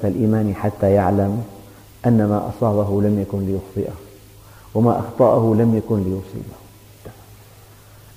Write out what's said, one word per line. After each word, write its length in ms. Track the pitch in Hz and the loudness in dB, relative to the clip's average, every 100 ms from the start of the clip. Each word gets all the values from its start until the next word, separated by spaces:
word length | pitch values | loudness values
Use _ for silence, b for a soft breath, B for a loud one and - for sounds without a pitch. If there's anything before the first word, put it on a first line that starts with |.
الإيمان 520 | 101 - 110 110 107 95 | -2 0 0 2 0 -2
حتى 360 | 104 - 98 | -4 0 2
يعلم 520 | 101 95 98 98 110 113 - B B B - 123 | 4 4 2 0 -2 -8 -16 B B B -4 2
أن 200 | 113 104 | 2 2
ما 240 | 104 - | 0 -4
أصابه 520 | - 117 104 101 101 | -2 0 0 0 0
لم 180 | 104 104 | 2 0
يكن 260 | 98 98 95 | -2 -4 -4
ليخطئه، 480 | 95 - 101 - - - - - - B B B 107 | -4 -6 -6 -6 -8 -18 -20 -20 -20 B B B 0
وما 240 | 117 98 | 2 0
أخطأه 560 | - - 117 120 113 107 | -4 2 4 4 2 2
لم 200 | 117 110 | 2 0
يكن 200 | - 107 | 0 -2
ليصيبه. 580 | 92 95 - 110 - - - - - - - - - - B B B B B B B | -2 -4 -8 -14 -14 -18 -20 -20 -20 -20 -20 -20 -20 -20 B B B B B B B